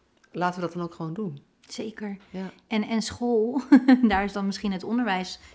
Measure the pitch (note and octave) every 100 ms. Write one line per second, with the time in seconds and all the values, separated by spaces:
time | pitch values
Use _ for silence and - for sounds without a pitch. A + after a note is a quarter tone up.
0 | _ _ _ - F3+ F3+ E3+ F3 E3+ -
1 | D#3+ E3 G#3 C#3+ - _ - - A3 G#3+
2 | G#3 G3 - F#3 F#3+ - _ A3 G#3+ A3+
3 | G#3+ - A#3+ A#3 A3+ C4 - C4+ B3+ B3+
4 | A#3 G3 G3+ G3+ G3 G3 G#3 F#3+ - A#3
5 | A#3 F#3 F#3 - -